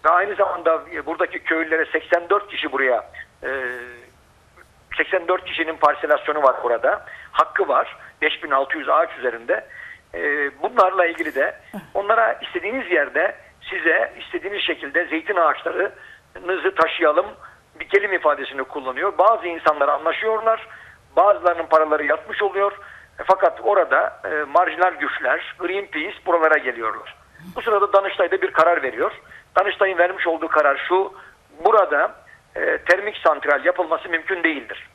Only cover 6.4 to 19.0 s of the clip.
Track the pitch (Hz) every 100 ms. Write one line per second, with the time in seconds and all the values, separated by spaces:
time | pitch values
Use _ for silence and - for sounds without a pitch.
6.4 | 135 120 120 117 131 208 - - - -
7.4 | 160 - 170 131 - - - _ 156 -
8.4 | 156 135 139 160 135 147 170 - 123 117
9.4 | 117 196 - - - - _ 87 147 147
10.4 | 143 - 190 - 185 185 170 165 156 135
11.4 | 170 - - 202 - 196 202 226 226 -
12.4 | - 175 185 262 196 170 139 - 180 -
13.4 | - _ - 190 160 175 - - - 175
14.4 | 190 202 - 156 143 156 165 160 160 190
15.4 | 156 135 - - 190 - - - _ 185
16.4 | 180 185 190 - - - 160 151 202 -
17.4 | - - _ 160 - 202 202 185 151 143
18.4 | 131 139 131 147 131 131